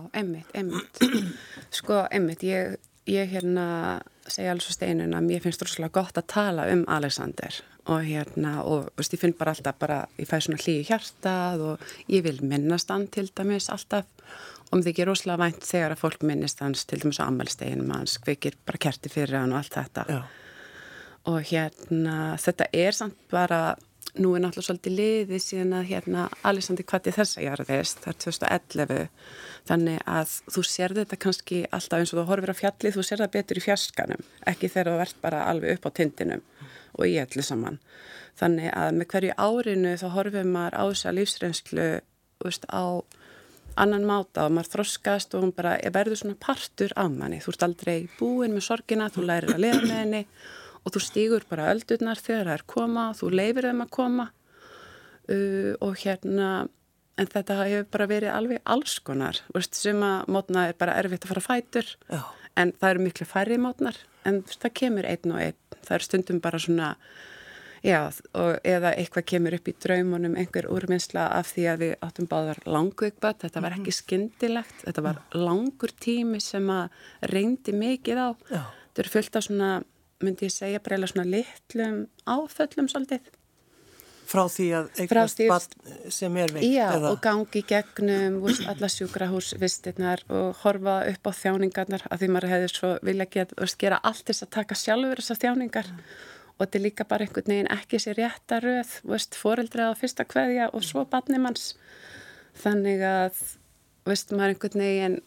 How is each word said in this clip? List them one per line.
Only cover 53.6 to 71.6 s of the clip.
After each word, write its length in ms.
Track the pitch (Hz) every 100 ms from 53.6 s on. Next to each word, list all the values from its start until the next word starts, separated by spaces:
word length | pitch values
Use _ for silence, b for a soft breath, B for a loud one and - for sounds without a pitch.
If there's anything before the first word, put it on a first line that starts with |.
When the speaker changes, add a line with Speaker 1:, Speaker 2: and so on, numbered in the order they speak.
Speaker 1:
þeim 180 | 254 247
að 80 | 240
koma. 360 | - 254 247 233 - B B B B B B B B
Uh, 500 | - 196 202 196 196 -
og 180 | 202 190
hérna, 520 | 196 190 196 196 190 190 - - _ _ _ -
en 120 | 190
þetta 240 | 208 196 196
hefur 300 | 196 202 208
bara 180 | 202 202
verið 280 | 208 -
alveg 260 | - 226 233
alls 360 | - 240 - -
konar, 380 | - 135 131 85
þú 160 | - -
veist, 220 | 175 -
suma 300 | 208 208 202 190
morgna 420 | - 190 190 185 175
er 80 | 175
bara 180 | 175
erfitt 300 | - 190 180
að 80 | -
fara 100 | 190
á 60 | -
fætur, 400 | 247 240 240 226 -
Speaker 2:
Já. 160 | _ 160 B B B
Speaker 1:
en 220 | - 175 -
það 140 | 190
eru 140 | 180 185
miklu 200 | - 165
færri 300 | 190 202 240
morgnar, 380 | 247 247 269 - - _
en 220 | 190 196
þú 100 | 190
veist, 80 | -
það 140 | 240
kemur 340 | - 254 208 -
einn 240 | 170 170
og 80 | 170
einn, 160 | 160 - _
það 220 | - - 175
eru 120 | -
stundum 320 | 190 180 180
bara 160 | 170 170
svona 300 | 160 170 156 - B B B B B B B B
já, 140 | 208 170 151 - -
og, 220 | 185 170 160
eða 300 | - 180 175 -
eitthvað 300 | 170 - 170
kemur 260 | 180 170 170
upp 100 | -
í 60 | -
draumunum, 600 | - 180 180 175 175 170
einhver 260 | 180 180 -
úrvinnsla 540 | 185 180 180 - - 165 -
af 140 | 175
því 120 | -